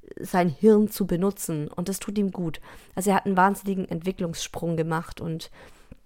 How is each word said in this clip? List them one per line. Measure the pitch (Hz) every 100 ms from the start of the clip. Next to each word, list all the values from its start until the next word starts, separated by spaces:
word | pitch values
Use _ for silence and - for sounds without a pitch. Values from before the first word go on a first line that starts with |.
| - -
sein | 185 185 175
Hirn | 135 220 214 214
zu | - 190
benutzen. | 170 196 196 - 156 151
Und | - 180
das | 190
tut | - 208
ihm | 196
gut. | 185 165 - - - -
Also | - 190
er | 190
hat | 202
einen | 185
wahnsinnigen | 190 202 202 185 -
Entwicklungssprung | 170 180 - 175 160 - - 170 165
gemacht | 160 160 170 -
und | 175 165 - - - - - -